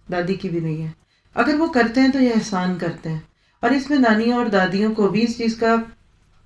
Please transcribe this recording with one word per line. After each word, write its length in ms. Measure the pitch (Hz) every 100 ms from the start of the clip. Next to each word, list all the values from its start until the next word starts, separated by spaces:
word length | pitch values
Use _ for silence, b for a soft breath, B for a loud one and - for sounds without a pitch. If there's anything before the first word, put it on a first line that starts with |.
| -
दादी 280 | 180 175 190
की 140 | 190
भी 120 | 170
नहीं 200 | 160 156
है। 120 | 160 - _ _ _ -
अगर 200 | 254 302
वो 120 | 330
करते 320 | 247 233 254
हैं 100 | 269
तो 80 | 269
ये 120 | 247
एहसान 440 | 220 185 185 180 175
करते 320 | 175 165 165
हैं। 140 | 160 - _ _ _
और 100 | 214
इसमें 240 | 277 269 294
नानियों 380 | 240 214 233 240
और 100 | 214
दादियों 420 | 196 180 196 220
को 160 | 214 196
भी 120 | 196
इस 160 | 233 -
चीज़ 220 | 226 220
का 180 | 226 226 226 - _ _ _ _